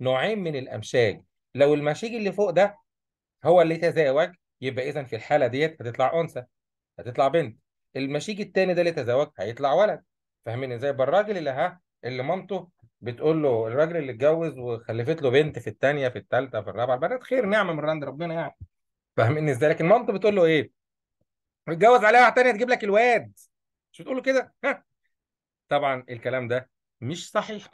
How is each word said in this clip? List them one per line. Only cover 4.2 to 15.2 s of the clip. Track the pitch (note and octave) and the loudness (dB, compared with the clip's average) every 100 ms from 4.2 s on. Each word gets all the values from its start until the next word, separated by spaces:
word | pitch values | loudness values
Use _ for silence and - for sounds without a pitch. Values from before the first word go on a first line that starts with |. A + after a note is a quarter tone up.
| F3+ - _ - | 0 -4 _ -12
يبقى | B2+ B2 C3+ | -8 -6 -6
إذا | D3 | -8
في | B2+ A2+ | -8 -8
الحالة | - D3 B2 | 0 0 2
ديت | B2+ D#3+ D#3+ | 0 -2 -4
هتطلع | A#2 A#2 C3 E3 | -10 -2 0 0
أنثى، | D#3+ B2+ - _ _ _ _ - | -4 -6 -14 _ _ _ _ -16
هتطلع | A#2+ B2 C3+ | -8 0 2
بنت. | E3 C3 - _ _ _ C3 | 2 -2 -8 _ _ _ -8
المشيج | C3+ D3 F3 G3+ | -4 -4 -6 -8
التاني | G3+ G3 F#3 | -4 0 0
ده | E3+ | 2
اللي | E3+ | 0
تزاوج | E3 A#2 B2+ D3+ - | 0 0 0 0 -4
هيطلع | G2 A#2 C#3 | -10 -4 0
ولد. | D#3+ G#3+ D#3 _ _ _ _ | 4 2 0 _ _ _ _
فاهمين | A2+ A#2 C3 | -10 -8 -6
إزاي؟ | A#2+ C#3 | -4 -4
يبقى | B2+ | 0
الراجل | C3 F3+ G#3 F#3+ | 2 2 0 -2
اللي | D3 | -4
ها، | C3 F3 - _ _ | -2 -4 -6 _ _
اللي | A#2+ B2+ | -10 -6
مامته | C3+ F#3+ F#3 F#3+ - _ _ _ | -4 -4 -4 -8 -8 _ _ _
بتقول | A#2 A#2 D#3 D#3+ | -12 -4 0 2
له، | C#3+ A2+ A2+ | 2 0 0
الراجل | B2 D#3+ E3+ | 0 0 0
اللي | C#3 | -6
اتجوز | A2+ C#3+ E3 E3 B2+ | 0 2 2 -2 -6
وخلفت | B2 A2+ - A2+ A#2+ D#3+ | -8 -8 -6 -6 -4 -2